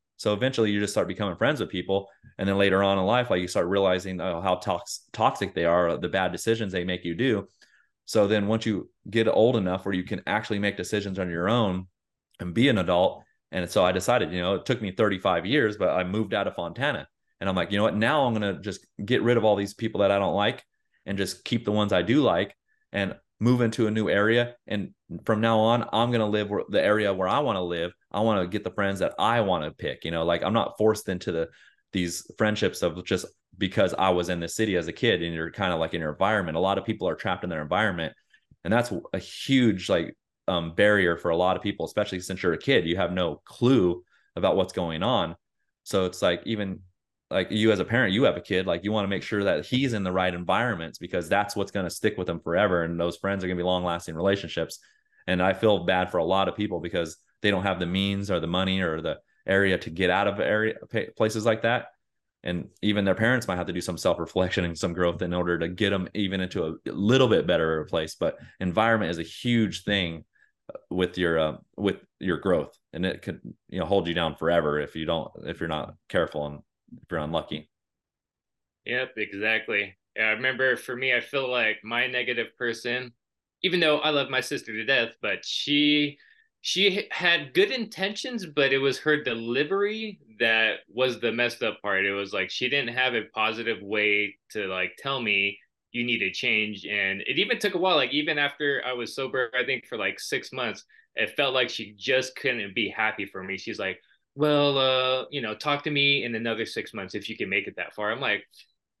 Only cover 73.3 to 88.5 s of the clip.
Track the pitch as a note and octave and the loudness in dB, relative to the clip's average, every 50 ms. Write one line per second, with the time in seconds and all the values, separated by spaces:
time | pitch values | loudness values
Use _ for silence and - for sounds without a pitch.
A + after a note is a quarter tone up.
73.3 | - - - A1+ - _ _ - - F#2 E2 E2 G2 G2 E2+ E2+ E2 F2 E2 D#2+ | -10 -10 -12 -18 -18 _ _ -10 -6 -4 -2 2 2 2 2 0 0 0 0 -2
74.3 | D2 - D#2+ E2 E2+ E2+ D#2 D2 D2 D2+ C#2+ D2 - D#2+ D#2 D2+ E2 D#2+ - - | -2 -2 0 2 4 4 4 2 0 0 -2 -4 -6 -8 -4 -2 -2 -4 -4 -8
75.3 | - - - D2 E2+ - E2+ E2 D#2 D2+ - - - _ _ - - F2+ D#2+ - | -12 -14 -10 -10 -8 -8 -6 -6 -4 -6 -6 -8 -12 _ _ -2 0 2 2 2
76.3 | - D2+ D2 D2 D2 D2 - _ _ _ _ - - - - - E2+ D#2+ D2+ D#2 | -2 -6 -6 -6 -8 -12 -16 _ _ _ _ -20 -20 -20 -12 -6 -6 -4 -4 -2
77.3 | E2 D#2+ D#2 - - D#2 D#2 _ _ _ _ _ _ _ _ _ _ _ _ _ | -2 -2 -2 -4 -10 -12 -12 _ _ _ _ _ _ _ _ _ _ _ _ _
78.3 | _ _ _ _ _ _ _ _ _ _ - - A#2+ B2+ B2+ B2+ - A2 G#2 G2 | _ _ _ _ _ _ _ _ _ _ -10 -6 -4 -4 -4 -6 -6 -8 -8 -8
79.3 | G2 G2 G#2+ A2+ A2 A2+ - - A2 G2+ G2+ G2 - _ _ _ - A2 A2 G#2+ | -6 -4 -2 0 0 -2 -2 -2 -2 -2 -2 -2 -8 _ _ _ -4 -2 0 0
80.3 | A2 A2 C3 C3 B2+ A#2+ C3 C3 A#2+ A#2+ - - B2 B2 C3 C3 B2 A#2+ A#2 - | 0 0 -2 -4 -2 0 0 0 0 0 -4 -10 -8 -4 -2 0 0 0 -2 -2
81.3 | - C#3 C3+ B2 B2 B2 A2+ G#2+ A2 - G2+ A2+ A#2 A#2+ B2 B2+ B2+ B2 A#2+ B2+ | -4 -2 -2 0 0 0 0 0 -2 -2 -6 -4 -2 -2 -2 -2 -2 -4 -4 -2
82.3 | A#2+ A#2 A2 - _ - B2 A#2+ A2+ A#2 - A#2+ B2 B2+ B2+ A#2+ _ _ _ _ | -4 -4 -4 -6 _ -6 -4 -4 -4 -4 -4 -4 -4 -4 -6 -10 _ _ _ _
83.3 | _ _ _ _ _ - - F#3 E3+ F3+ E3 D#3 D3+ C#3 B2+ D#3 D3+ C#3+ C3+ B2 | _ _ _ _ _ -4 -2 0 2 2 4 4 2 2 2 0 0 0 0 0
84.3 | B2+ B2+ B2+ - C#3 A#2+ - - G#2+ A2 A2 A2 C3+ B2 A2+ A2 - - - G#2 | -2 -2 -2 -2 -6 -8 -8 -8 -8 -6 -2 0 2 2 2 0 -4 -6 -4 -4
85.3 | F#2+ - - - - - - C#3+ D3 D3 D3 D3 D3 D3 D3 C#3+ C#3+ _ - _ | -4 -4 -4 -6 -6 -4 -2 0 2 4 4 4 4 2 2 0 -4 _ -20 _
86.3 | _ _ _ _ _ _ - - - F3+ G3+ G3 F3+ G#3 - - - - F3 F3 | _ _ _ _ _ _ -6 -4 0 2 2 2 2 0 -6 -6 -6 0 2 2
87.3 | E3+ D#3+ D3 C3 B2 F3 G3+ A#3+ C4 B3 G#3+ - - - F#3+ G#3 G#3+ - - B3+ | 2 2 0 0 2 2 2 2 2 -4 -6 -6 -4 -4 -4 -4 -4 -6 -8 -8
88.3 | B3 A3 F#3 D#3 | -8 -8 -8 -4